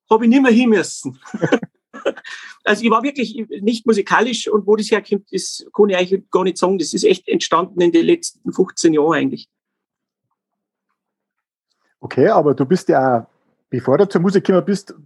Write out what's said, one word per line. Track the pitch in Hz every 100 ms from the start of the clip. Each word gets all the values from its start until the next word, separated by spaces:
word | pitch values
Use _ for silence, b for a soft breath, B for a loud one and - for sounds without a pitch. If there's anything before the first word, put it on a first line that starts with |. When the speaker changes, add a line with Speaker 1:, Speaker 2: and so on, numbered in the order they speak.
| -
Speaker 1:
hab | 220
ich | 233
nimmer | 269 262
hin | 226 247
müssen. | 202 147 - 135 127 -
<laughs> | - 160 - - _ _ - - - B B B B
Also | 190 214
ich | 233
war | 226
wirklich | 269 - 226 226 214 170
nicht | 202 233 240
musikalisch, | 202 - 180 240 226 -
und | 208 190
wo | 214
das | 214
herkommt, | 208 - 202 -
das | 190 - - -
kann | - 208
ich | 180
eigentlich | 185 190 -
gar | 185
nicht | 185 170
sagen. | 180 190
Das | 151
ist | 190
echt | - - -
entstanden | 196 - 165 180 180
in | 175
den | 165 165
letzten | 170 - - -
fünfzehn | - 190 - 170
Jahren | 151 151
eigentlich. | 151 135 - - _ _ _ _ _ _ _ _ _ _ _ _ _ _ _ _ _ _ _ _ _ _ _ _ _
Speaker 2:
Okay, | - - 165
aber | 202 151
du | 135 135
bist | 180 -
ja, | 143 131 120 - _ _ _ _
bevor | 127 127 135
du | 196
zur | -
Musik | 190 190 -
gekommen | 185 190
bist, | 190 - -